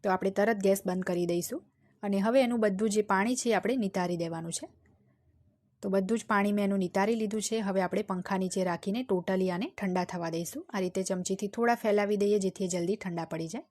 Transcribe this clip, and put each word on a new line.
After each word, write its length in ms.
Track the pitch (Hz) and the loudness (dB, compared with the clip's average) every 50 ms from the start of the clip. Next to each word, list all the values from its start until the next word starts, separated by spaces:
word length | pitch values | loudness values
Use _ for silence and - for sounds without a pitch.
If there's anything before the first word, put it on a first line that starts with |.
| - | 2
તો 60 | 208 | 0
આપણે 220 | 185 185 - 196 | 0 2 0 0
તરત 280 | 196 - 202 220 233 202 190 | 2 2 2 2 2 2 4
ગેસ 180 | 190 196 196 - | 2 2 2 2
બંધ 200 | 185 180 180 185 | -2 -2 -2 -2
કરી 200 | - 180 175 175 | -2 0 0 0
દઈશું 360 | 170 175 175 175 - 240 330 - _ _ _ _ _ _ _ - | 0 0 -2 -2 -4 -8 -10 -10 _ _ _ _ _ _ _ -4
અને 140 | 202 196 196 | -2 0 2
હવે 220 | 196 226 240 269 | 2 4 4 4
એનું 180 | 254 233 240 233 | 4 4 2 2
બધું 300 | 214 208 190 190 214 226 | 2 2 2 2 0 0
જે 120 | 202 214 | 2 0
પાણી 340 | 208 208 196 190 196 233 254 | 2 2 2 2 2 2 0
છે 180 | 240 - 240 220 | -2 0 2 2
આપણે 220 | 190 180 196 247 | 2 2 0 0
નિતારી 420 | 269 220 190 - 196 180 175 180 170 | 0 0 -2 0 0 0 0 -2 -2
દેવાનું 340 | 170 165 165 165 165 170 | -2 -4 -4 -6 -6 -6
છે. 160 | 170 - - - _ _ _ _ _ _ _ _ _ _ _ _ _ _ _ _ _ _ _ _ _ _ - | -8 -8 -10 -12 _ _ _ _ _ _ _ _ _ _ _ _ _ _ _ _ _ _ _ _ _ _ -4
તો 60 | 202 | 0
બધું 280 | 190 196 190 190 226 226 | 2 2 2 2 -2 -2
જ 80 | - | 0
પાણી 260 | - 214 202 202 202 | 2 2 4 4 2
મેં 120 | 208 208 202 | 2 2 2
એનું 160 | 196 196 196 | 2 2 0
નિતારી 360 | 185 170 - 196 196 214 233 | 0 0 2 2 2 2 2
લીધું 260 | 226 220 208 214 220 | 0 0 -2 -2 -4
છે. 160 | 202 - 220 220 | -4 -2 -2 -2
હવે 220 | 214 196 185 190 | -2 0 0 0
આપણે 220 | 185 175 185 190 202 | 0 0 0 -2 -2
પંખા 340 | - 196 180 180 - 202 185 | -2 -4 -4 -2 -2 -2 0
નીચે 240 | 185 185 - 190 185 | 0 0 0 0 0
રાખીને 380 | 180 175 175 - 202 196 240 262 - | 0 -2 -2 -4 -4 -4 -4 -2 0
totally 380 | 196 180 170 - 190 190 190 185 | 0 0 0 0 0 0 0 0
આને 160 | 180 175 220 339 | -2 -4 -6 -6
ઠંડા 360 | - - 214 190 180 185 180 | -6 -4 -4 -2 0 0 -2
થવા 240 | - - 180 170 165 | -2 -4 -6 -6 -4
દઈશું. 340 | 160 165 170 165 - 285 349 _ - | -4 -4 -6 -6 -8 -12 -12 _ -4
આ 60 | - | -4
રીતે 220 | 185 180 180 196 190 | -4 -2 -2 -2 -2
ચમચીથી 440 | - 190 185 180 - 190 190 214 196 | -2 -2 -4 -2 -4 -4 -2 -4 -6
થોડા 280 | 202 - 233 240 233 | -2 0 2 2 2
ફેલાવી 420 | 233 - 226 208 208 208 202 208 202 | 2 2 2 2 4 4 2 2 2
દઈએ 220 | 202 202 208 208 | 4 4 4 4
જેથી 260 | 190 190 185 - 196 | 2 0 -2 -2 -4
એ 20 | 180 | -2
જલ્દી 280 | 185 180 170 170 202 | 0 0 0 0 -2
ઠંડા 300 | 220 - 190 170 170 165 | -2 -4 -6 -4 -6 -6
પડી 220 | 160 - 160 165 165 | -6 -6 -6 -6 -6
જાય. 180 | 175 240 359 _ | -8 -10 -12 _